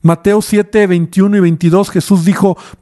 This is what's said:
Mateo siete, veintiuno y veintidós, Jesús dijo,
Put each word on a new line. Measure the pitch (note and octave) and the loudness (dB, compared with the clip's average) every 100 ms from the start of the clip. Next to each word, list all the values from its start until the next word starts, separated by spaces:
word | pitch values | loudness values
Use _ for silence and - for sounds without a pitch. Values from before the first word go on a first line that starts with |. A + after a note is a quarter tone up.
Mateo | D#3+ E3 G3+ G#3 | 0 0 0 -2
siete, | G#3 G#3 G3+ A3 G3+ | 0 -2 -2 0 0
veintiuno | F3 E3+ F#3 G3 G3+ | 0 -2 -2 0 2
y | |
veintidós, | F3 E3 F3 F3+ G3 | 0 0 0 0 0
Jesús | F3+ - G3 E3+ | -4 0 0 0
dijo, | F#3 G3 F3 - - | 0 -2 -4 -10 -6